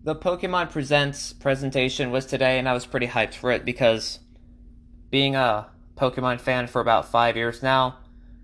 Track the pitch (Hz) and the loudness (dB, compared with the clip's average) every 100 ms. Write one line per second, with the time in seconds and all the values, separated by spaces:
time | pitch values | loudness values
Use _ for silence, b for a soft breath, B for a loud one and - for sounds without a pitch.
0 | 151 151 185 180 185 180 170 156 135 147 | -4 -4 -4 -2 -2 -2 -2 -4 0 2
1 | 143 139 - - 139 135 139 135 127 - | 2 -4 -12 -6 -2 -2 0 0 0 0
2 | 127 127 131 131 131 131 127 123 - 135 | -2 -2 -2 0 2 2 0 -2 -2 -4
3 | 135 120 107 - 123 117 - 123 123 113 | -2 0 -2 -2 -2 0 -2 2 2 2
4 | - - - - - - - - - - | -2 -12 -18 -20 -20 -20 -20 -20 -20 -20
5 | - 135 139 135 123 107 107 - - - | -2 2 2 2 2 0 -4 -20 -20 -2
6 | 131 123 127 120 - 127 123 123 113 110 | -2 0 -2 -2 -2 -2 0 -2 2 2
7 | - 120 117 113 117 117 131 131 127 - | 2 2 2 2 -4 -2 0 2 2 -2
8 | - b b b | -20 b b b